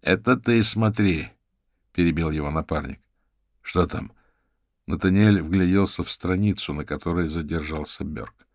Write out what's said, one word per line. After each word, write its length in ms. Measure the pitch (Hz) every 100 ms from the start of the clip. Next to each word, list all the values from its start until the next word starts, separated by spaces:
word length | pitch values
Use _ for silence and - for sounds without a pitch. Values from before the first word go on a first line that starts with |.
"Это 360 | - 95 117 120
ты 260 | 120 117
смотри", 640 | 110 107 110 104 101 80 69 _ _ _ _ _ _
перебил 400 | - 85 78 82
его 180 | 78 73
напарник. 500 | 78 78 76 64 - _ _ _ _ _ _
"Что 240 | - - 87
там?" 260 | - - _ _ _ _ _ _ _ -
Натаниэль 540 | 85 95 95 107 101
вгляделся 640 | 80 95 90 95 95 -
в 80 | 82
страницу, 640 | - 90 92 104 92 -
на 100 | 73
которой 440 | 73 73 87 85 82
задержался 760 | 82 76 82 76 78 73 -
Берк. 300 | 76 73 57 _ _